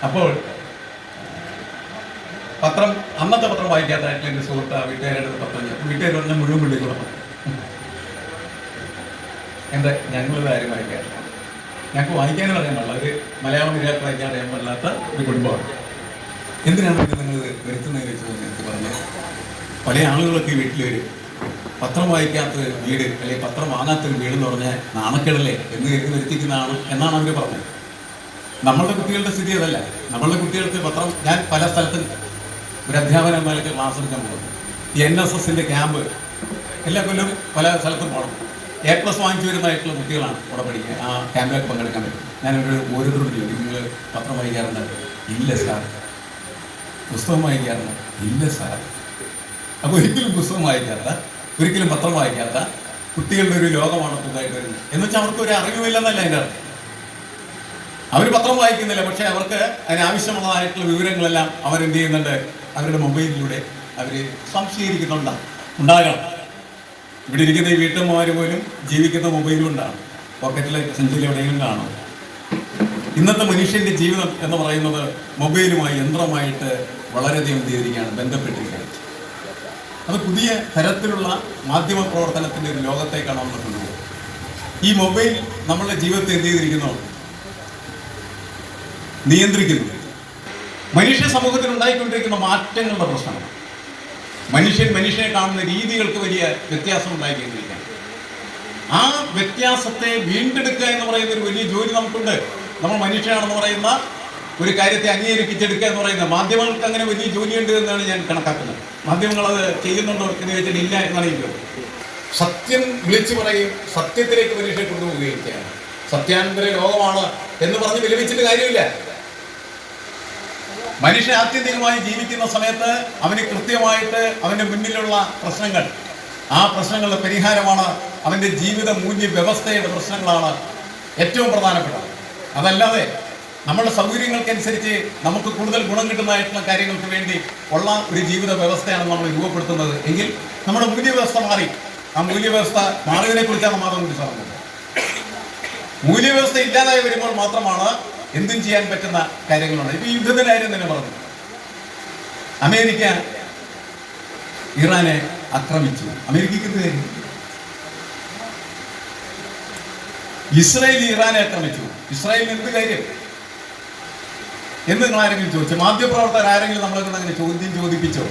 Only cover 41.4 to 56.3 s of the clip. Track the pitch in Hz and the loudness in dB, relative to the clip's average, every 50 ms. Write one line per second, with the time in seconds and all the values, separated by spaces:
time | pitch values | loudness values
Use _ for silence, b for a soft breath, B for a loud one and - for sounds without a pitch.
41.4 | 127 131 135 139 135 113 123 120 117 117 110 113 107 107 107 - - - - - | 0 2 0 0 0 0 -2 -2 -2 -4 -2 -4 -4 -4 -6 -8 -10 -12 -12 -6
42.4 | - 135 135 135 135 135 135 131 - - 123 127 131 139 139 139 - 123 113 110 | -2 0 2 2 2 2 0 0 0 -2 -2 0 2 2 2 2 2 0 0 -2
43.4 | 107 107 113 117 120 120 123 123 120 120 - - - - - 120 117 - 135 123 | -2 -4 -2 -4 -4 -4 -4 -4 -6 -6 -8 -10 -12 -8 -8 -8 -6 -4 -4 -4
44.4 | 123 120 113 113 113 110 110 110 107 98 98 98 - - - - - - 107 117 | -2 -2 -2 -2 -2 -4 -4 -4 -6 -6 -8 -8 -10 -10 -12 -12 -8 -6 -2 0
45.4 | 131 143 127 - - - 110 104 104 - - - - - - - - - - - | 2 2 2 2 2 0 -2 -2 -4 -6 -10 -12 -12 -12 -14 -14 -14 -14 -14 -14
46.4 | - - - - - - - - - - - - - - - 110 - - 170 160 | -14 -14 -14 -14 -14 -14 -14 -14 -14 -14 -12 -12 -10 -8 -6 -6 -2 0 2 2
47.4 | 160 151 139 135 127 123 117 110 107 107 - - - - - - 101 107 123 139 | 4 2 2 0 0 -2 -2 -4 -4 -6 -8 -10 -10 -12 -10 -6 -4 -2 0 2
48.4 | 156 151 - - - - - - - - - - - - - - - - - - | 2 2 0 0 -4 -6 -6 -8 -8 -10 -12 -12 -12 -12 -12 -12 -12 -10 -10 -10
49.4 | - - - - - - - - - 147 170 180 151 - - 269 247 220 180 175 | -10 -10 -12 -12 -12 -12 -12 -4 -2 2 4 6 6 6 4 2 0 2 2 0
50.4 | - - 185 185 160 147 131 127 123 113 110 101 - - 156 - - - - - | 0 0 0 0 2 2 2 2 0 -2 -4 -4 -4 -4 -4 -4 -6 -12 -14 -14
51.4 | - - - - 160 175 180 190 185 165 151 143 143 170 165 156 135 - - - | -14 -14 0 2 2 4 4 4 4 2 2 2 2 2 2 4 2 2 0 -2
52.4 | 131 120 117 131 131 - - - - - - - - - - 165 147 - 196 196 | -4 -2 -2 -2 -4 -4 -8 -12 -12 -12 -12 -12 -12 -8 -6 -4 -2 0 2 4
53.4 | 196 185 175 175 170 170 160 151 147 160 165 170 156 147 143 139 139 139 135 131 | 4 4 6 4 4 4 4 4 2 2 2 2 0 0 -4 -4 -6 -6 -6 -4
54.4 | 131 127 123 127 123 113 110 113 - - - 156 196 214 214 220 208 208 - - | -4 -4 -4 -6 -6 -8 -8 -10 -10 -4 -2 0 0 2 2 2 2 2 0 0
55.4 | 226 214 214 196 175 214 214 226 233 226 226 226 226 226 214 196 185 165 | 2 2 2 2 2 0 -2 0 0 2 2 4 4 4 2 2 2 2